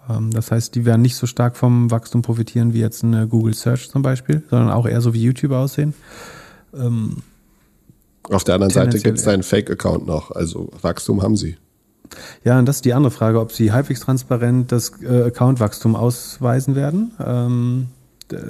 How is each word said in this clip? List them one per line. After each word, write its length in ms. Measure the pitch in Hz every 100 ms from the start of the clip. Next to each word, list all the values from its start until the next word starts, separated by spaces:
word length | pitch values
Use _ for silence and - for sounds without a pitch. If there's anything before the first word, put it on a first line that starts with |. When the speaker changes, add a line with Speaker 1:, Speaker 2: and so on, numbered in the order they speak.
| 127
Speaker 1:
Ähm, 220 | 110 110
das 200 | 113 113
heißt, 240 | 117 117
die 120 | 123 120
werden 160 | 113
nicht 140 | 123 123
so 100 | 123
stark 280 | - 120
vom 360 | 120 127 120 120
Wachstum 320 | 117 - 123
profitieren 500 | 113 117 113 120 117
wie 80 | 113
jetzt 240 | 110 -
eine 240 | 117 113 110
Google 240 | 113 110
Search 380 | 107 - 127 -
zum 100 | 139
Beispiel, 420 | 135 131 - 151 -
sondern 220 | 123 113
auch 160 | 104 117
eher 160 | 117
so 100 | 120
wie 100 | 113
YouTube 300 | 117 131 147
aussehen. 400 | 131 135 - 147 147 - - - - - - _
Ähm, 440 | 143 123 117 110 - - _ _ _ _ _ _ _ _ _ -
Speaker 2:
Auf 140 | 95
der 100 | -
anderen 180 | 95 98
Seite 180 | 92 123
Speaker 1:
tendenziell 220 | 113 110
Speaker 2:
gibt's 100 | 104
Speaker 1:
eher. 100 | 110
Speaker 2:
deinen 100 | 98
Fake-Account 640 | 92 107 101 62 90 82 82
noch, 240 | 78 -
also 400 | - 82 85 87 -
Wachstum 420 | 87 85 - 104
haben 140 | 101 107
sie. 200 | 85 85 _ _ _ _ - - - -
Speaker 1:
Ja, 140 | - 127
und 80 | 123
das 100 | 143
ist 80 |
die 80 | 127
andere 160 | 123 143
Frage, 300 | - 110 113
ob 120 | 113
sie 200 | - 110
halbwegs 280 | 117 139 135
transparent 680 | - 131 127 123 120 127 123
das, 220 | 120 - -
äh, 220 | - 123
Account-Wachstum 720 | 120 - 123 127 107 - 113 107
ausweisen 760 | 117 123 - - 123 127 131
werden. 380 | 135 139 175 226 -
Ähm, 640 | 147 123 120 123 120 127 127 - _ - -
d-, 60 | - -